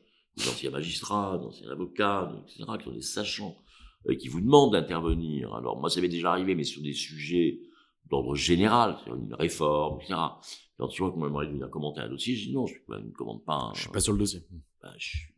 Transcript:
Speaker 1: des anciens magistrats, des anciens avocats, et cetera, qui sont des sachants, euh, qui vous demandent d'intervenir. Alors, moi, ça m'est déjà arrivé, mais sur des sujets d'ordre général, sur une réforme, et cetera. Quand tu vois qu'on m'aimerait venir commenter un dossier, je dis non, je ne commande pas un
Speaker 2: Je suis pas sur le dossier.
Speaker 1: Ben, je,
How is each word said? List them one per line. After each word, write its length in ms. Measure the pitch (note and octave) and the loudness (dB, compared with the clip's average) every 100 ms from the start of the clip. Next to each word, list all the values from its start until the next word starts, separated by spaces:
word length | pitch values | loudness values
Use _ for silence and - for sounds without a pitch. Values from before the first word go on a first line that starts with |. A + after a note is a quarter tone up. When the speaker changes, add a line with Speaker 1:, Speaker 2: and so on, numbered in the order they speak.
| _ _ _ - | _ _ _ -6
Speaker 1:
des 120 | B1+ | -4
anciens 240 | A#1+ C2+ | -2 -4
magistrats, 640 | C#2 E2 - - G#2 G2 F2+ | -4 -4 -6 -2 -2 0 -2
des 80 | - | -6
anciens 240 | - A#1+ | -12 -12
avocats, 640 | D2 F2+ - G2+ G2 F2 - - | -8 -6 0 0 2 -2 -8 -14
et 40 | |
cetera, 280 | - - G#2+ | -14 -10 -10
qui 60 | - | -8
sont 60 | |
des 100 | - | -8
sachants, 540 | - - G#2 - G2+ - _ - - _ - | -6 -4 -4 -4 -8 -10 _ -20 -20 _ -4
euh, 60 | C2+ | -4
qui 140 | B1+ | -2
vous 120 | D#2+ | 0
demandent 300 | A2 C#3+ C3 | 10 10 10
d'intervenir. 800 | G2 D#2+ E2+ E2 E2 D#2+ D2 A1 | 6 2 0 2 0 0 -4 -4
Alors, 260 | A1+ A#1+ A#1+ | -6 -4 -2
moi, 120 | D#2+ | -2
ça 100 | F2 | 2
m'est 60 | F2+ | 0
déjà 240 | E2+ F2 | 2 0
arrivé, 240 | F#2 F#2+ F2 | 2 2 0
mais 80 | |
sur 180 | C#2+ C#2+ | -2 -4
des 120 | D2 | -6
sujets 680 | C#2+ - D2+ D2 F2 E2 - - - _ _ - | -6 -8 -8 0 4 4 2 -10 -20 _ _ -4
d'ordre 240 | C#2 B1+ | -2 0
général, 640 | C#2+ D#2+ F2 G#2+ A#2+ A2 - | 0 4 6 6 6 4 0
sur 100 | - | -6
une 220 | B1 A1 A1+ | -8 -6 0
réforme, 640 | F2 - D2+ D2 D2+ D2 | 0 2 4 4 2 -2
et 40 | - | -4
cetera. 360 | E2+ D#2 - - - _ - | -2 -2 -4 -18 -18 _ -6
Quand 100 | B1+ | -6
tu 140 | - | -2
vois 80 | F#2 | -2
qu'on 100 | E2+ | 0
m'aimerait 260 | D2 C#2+ D2 | -2 -2 -2
venir 220 | C#2+ C2 | -4 -6
commenter 320 | D#2+ D2 D2+ | -6 -6 -6
un 80 | A1+ | -6
dossier, 260 | C2+ A2+ A#2 | -4 -2 -2
je 120 | G#2+ | -2
dis 60 | |
non, 120 | C3+ A2+ | -2 -2
je 100 | - - | -6 -12
ne 240 | G#1 G#1+ | -10 -10
commande 320 | - A1+ A1 - | -10 -10 -8 -4
pas 100 | D2 | -2
un 180 | A1+ | -2
Speaker 2:
Je 80 | G1+ | -6
suis 80 | - | -4
pas 80 | G2+ | 0
sur 140 | A2 | 2
le 60 | G2+ | 2
dossier. 220 | G2+ F2+ - E2+ - _ | 2 -2 -10 -18 -18 _
Speaker 1:
Ben, 100 | - G1+ | -20 -12
je, 180 | - D#2+ D#2 | -8 -8 -8